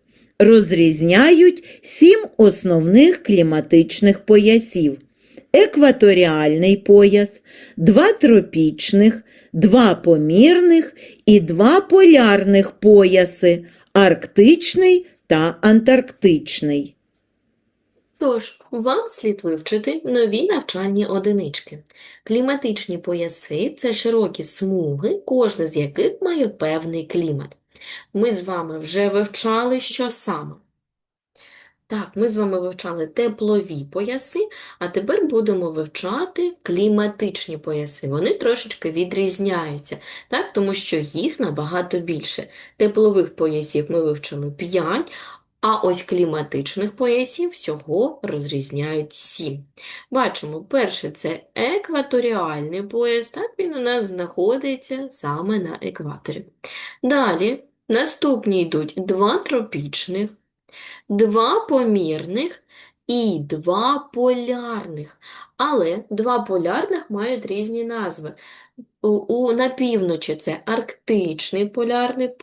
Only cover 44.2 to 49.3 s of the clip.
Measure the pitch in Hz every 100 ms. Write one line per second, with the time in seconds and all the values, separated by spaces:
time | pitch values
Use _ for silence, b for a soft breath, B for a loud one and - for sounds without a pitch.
44.2 | - 143 143 143 175 180 160 220 349 B
45.2 | B B _ _ 220 214 190 175 - 180
46.2 | 170 156 147 139 143 - 208 208 247 240
47.2 | 254 - 349 349 - 151 147 165 269 311
48.2 | - 151 143 143 135 143 151 156 151 -
49.2 | -